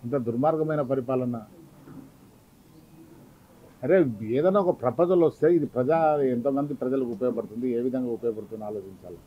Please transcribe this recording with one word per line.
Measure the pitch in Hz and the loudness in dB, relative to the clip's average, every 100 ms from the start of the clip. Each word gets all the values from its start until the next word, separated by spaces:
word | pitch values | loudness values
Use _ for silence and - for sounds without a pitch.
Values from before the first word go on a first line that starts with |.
ఇంత | 120 139 | -4 -4
దుర్మార్గమైన | 117 117 147 160 156 151 | -2 0 0 0 0 -2
పరిపాలన. | 131 135 123 131 123 120 107 - - - - - - - - - _ _ - - - 160 165 - - - - - - - | -2 -2 -2 -2 -2 -6 -10 -20 -20 -20 -20 -20 -20 -20 -20 -20 _ _ -20 -20 -20 -20 -20 -20 -20 -20 -20 -20 -20 -10
అరే, | 127 185 151 107 | 2 4 4 0
ఏదైనా | 110 123 170 185 | -2 2 2 2
ఒక | 175 - | 2 0
ప్రపోజల్ | - 123 175 185 | 0 2 2 4
వస్తే | 160 - 151 170 | 4 4 4 4
ఇది | 143 | 2
ప్రజా, | 120 127 165 160 151 | -2 2 4 4 4
ఎంతమంది | 135 120 123 139 143 | 2 2 0 0 -2
ప్రజలకు | 143 127 135 127 | -2 -2 -2 -2
ఉపయోగపడుతుంది, | 110 123 113 107 110 127 | -2 -2 -2 -6 -4 -2
ఏ | 117 | 0
విధంగా | 127 127 127 | -2 -2 -4
ఉపయోగపడుతుందో | 117 117 110 101 110 107 | -4 -4 -4 -8 -12 -8
ఆలోచించాలి. | 104 95 92 90 87 | -8 -10 -16 -18 -18